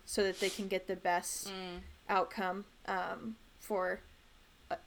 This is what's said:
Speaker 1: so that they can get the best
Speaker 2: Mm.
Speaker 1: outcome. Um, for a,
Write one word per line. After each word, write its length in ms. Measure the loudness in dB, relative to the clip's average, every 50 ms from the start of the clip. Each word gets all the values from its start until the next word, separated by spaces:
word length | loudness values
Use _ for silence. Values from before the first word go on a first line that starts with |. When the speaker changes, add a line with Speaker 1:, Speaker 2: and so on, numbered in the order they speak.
| -8
Speaker 1:
so 180 | -2 2 4
that 160 | 4 4 4 2
they 100 | 0 -2
can 180 | 0 -2 -2 0
get 180 | 0 0 0
the 100 | -2 -2
best 520 | 0 2 4 4 4 2 -2 -6 -4 -6 -6
Speaker 2:
Mm. 320 | -6 -6 -6 -8 -8 -10 -12 -14 -18 -10 0 4
Speaker 1:
outcome. 560 | 4 4 4 2 0 0 0 0 0 -2 -6 -10 -14 -10 -4
Um, 500 | -2 -2 0 0 -2 -4 -6 -6 -8 -10 -10 -14 -20 -20 -12 -4
for 360 | -2 0 2 2 2 0 -2 -6 -16 -20 -20 -20 -20 -20 -20 -20 -20 -20 -14 -8 -6
a, 60 | -6 -4 0